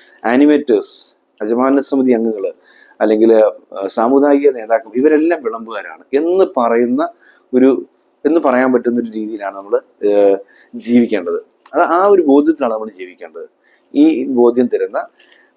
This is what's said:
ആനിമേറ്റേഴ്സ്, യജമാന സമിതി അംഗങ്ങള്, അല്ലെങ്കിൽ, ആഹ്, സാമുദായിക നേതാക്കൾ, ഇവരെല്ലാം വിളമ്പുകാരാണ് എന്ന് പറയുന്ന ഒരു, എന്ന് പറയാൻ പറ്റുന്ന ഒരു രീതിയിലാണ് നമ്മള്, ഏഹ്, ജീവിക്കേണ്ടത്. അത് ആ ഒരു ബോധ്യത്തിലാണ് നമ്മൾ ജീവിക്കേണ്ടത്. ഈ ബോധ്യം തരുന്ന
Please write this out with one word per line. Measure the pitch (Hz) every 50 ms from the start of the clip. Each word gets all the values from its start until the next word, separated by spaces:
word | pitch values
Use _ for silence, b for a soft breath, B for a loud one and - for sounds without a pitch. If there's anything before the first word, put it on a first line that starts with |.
| b b b b -
ആനിമേറ്റേഴ്സ്, | 110 120 131 147 147 147 143 147 - 113 98 90 - - - - - - _ _ _ _ - 104
യജമാന | 107 117 120 127 135 139 139
സമിതി | 135 - 147 135 131 127 123
അംഗങ്ങള്, | 113 113 113 110 101 95 90 85 b b b b b b b b -
അല്ലെങ്കിൽ, | 113 107 110 107 113 113 113
ആഹ്, | 110 107 101 - - _ _ - 92 98 95
സാമുദായിക | - 120 113 120 135 139 143 147 143 143 143 143
നേതാക്കൾ, | 131 120 110 107 113 110 104 113 104
ഇവരെല്ലാം | 123 135 156 156 151 156 165 175 160 135
വിളമ്പുകാരാണ് | 117 110 117 113 110 110 101 92 85 80 82 - _ 131
എന്ന് | 139 160 170 180 190 190 185 -
പറയുന്ന | 135 120 117 117 117 123 120 123 139 160 170 b b b b b b b _ -
ഒരു, | 127 127 135 127 - - - _ _ _ _ _ _ -
എന്ന് | 147 160 170
പറയാൻ | 151 139 123 123 131 131 127
പറ്റുന്ന | 120 120 120 120 120
ഒരു | 117 113
രീതിയിലാണ് | 107 110 107 107 113 104 101 98 98
നമ്മള്, | 98 98 101 113 131 - _ _ _ - 208
ഏഹ്, | 101 101 101 - - 98 b b b b b b -
ജീവിക്കേണ്ടത്. | 120 104 110 120 123 120 101 107 98 87 85 85 85 - _ _ _ _ _ -
അത് | 143 170
ആ | - 330 349 392
ഒരു | 403 415 370 349
ബോധ്യത്തിലാണ് | - 269 285 294 311 320 302 277 117 110
നമ്മൾ | 110 110 107
ജീവിക്കേണ്ടത്. | 104 92 92 90 90 - 90 82 78 82 80 - _ _ _ _ _ _ _ _ -
ഈ | 139 147 160 160 117 131
ബോധ്യം | 143 135 120 120 120 120 123 127
തരുന്ന | 120 - - 95 95 110 147 180 - b b b b b b b b b